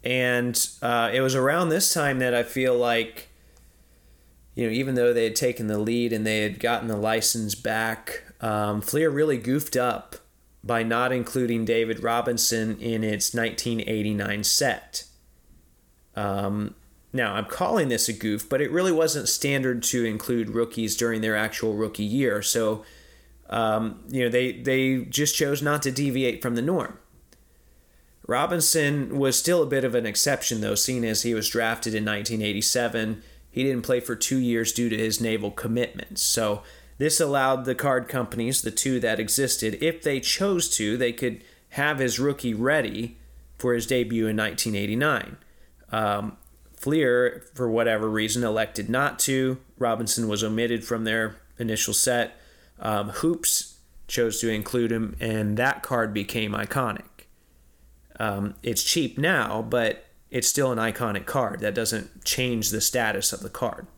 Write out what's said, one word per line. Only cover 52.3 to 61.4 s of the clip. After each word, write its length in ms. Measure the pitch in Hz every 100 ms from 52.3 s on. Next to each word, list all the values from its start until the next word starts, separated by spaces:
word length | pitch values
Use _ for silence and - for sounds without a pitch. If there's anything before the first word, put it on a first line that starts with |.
| - - - - -
Um, 300 | 110 104 104
Hoops 680 | 104 160 165 - - - - _ - -
chose 320 | - 117 104
to 80 | 117
include 420 | 107 101 123 117
him, 240 | 113 110 -
and 380 | 113 110 104 107
that 240 | 127 143
card 320 | - 123 110
became 380 | 104 98 120 107
iconic. 760 | 104 104 139 120 101 - - - _ _ _ - _ - - _ -
Um, 360 | 110 101 101 -
it's 220 | 117 113
cheap 340 | - - 135 -
now, 440 | 156 165 107 107
but 440 | 110 120 113 - - - -
it's 180 | 127 -
still 240 | - 135
an 60 | 117
iconic 480 | 113 - 117 98 78
card. 360 | 139